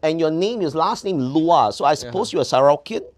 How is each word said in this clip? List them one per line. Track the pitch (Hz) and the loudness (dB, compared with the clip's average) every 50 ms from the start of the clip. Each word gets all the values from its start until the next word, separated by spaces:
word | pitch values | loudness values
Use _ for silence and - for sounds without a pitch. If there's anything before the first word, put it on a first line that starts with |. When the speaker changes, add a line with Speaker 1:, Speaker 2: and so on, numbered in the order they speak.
Speaker 1:
and | - 156 160 165 | 0 -2 0 0
your | 165 156 | 0 0
name, | 156 160 185 208 240 233 | 0 0 -2 -2 -2 -4
your | 185 151 | -4 -4
last | 135 156 165 185 233 - - | -2 -2 -2 -2 -2 -4 -4
name, | 202 190 151 | -4 -4 -2
Lua. | 127 127 139 160 160 165 170 151 123 104 | -4 0 0 0 2 4 4 4 4 2
So | 101 - 143 | 0 0 0
I | 139 | 0
Speaker 2:
Uh-huh. | 151 | 0
Speaker 1:
suppose | 143 - 120 120 185 233 - - | 0 -4 -8 -6 -6 -6 -4 -2
you're | 170 | -2
a | 135 | -2
Sarawakian? | - - 127 135 143 147 147 _ - 220 226 - - _ | 2 2 4 6 6 4 2 _ -8 -10 -10 -10 -12 _